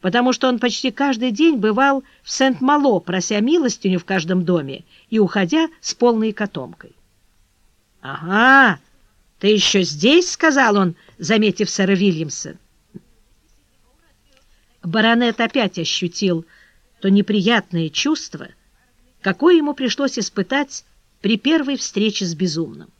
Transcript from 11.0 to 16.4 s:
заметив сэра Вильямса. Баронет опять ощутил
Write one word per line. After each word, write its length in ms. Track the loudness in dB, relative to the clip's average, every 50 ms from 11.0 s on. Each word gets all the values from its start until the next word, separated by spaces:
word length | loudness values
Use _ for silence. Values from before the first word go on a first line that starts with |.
| _ _ _ _
заметив 520 | -2 0 2 2 2 2 0 -2 -4 -4
сэра 220 | -2 -2 0 0 2
Вильямса. 640 | 2 2 0 0 0 -4 -8 -10 -12 -14 -14 -16 -18 _ _ _ _ _ _ _ -20 _ _ _ _ _ _ _ _ _ _ _ _ _ _ _ _ _ _ _ _ _ _ _ _ _ _ _ _ _ _ _ _ _ _ _ _ _
Баронет 580 | -4 -2 0 2 2 2 2 0 0 0 -2
опять 380 | -4 -2 0 -2 -2 -2 -2 -4
ощутил 680 | -6 -6 -4 -4 -4 -6 -6 -2 -2 0 0 -2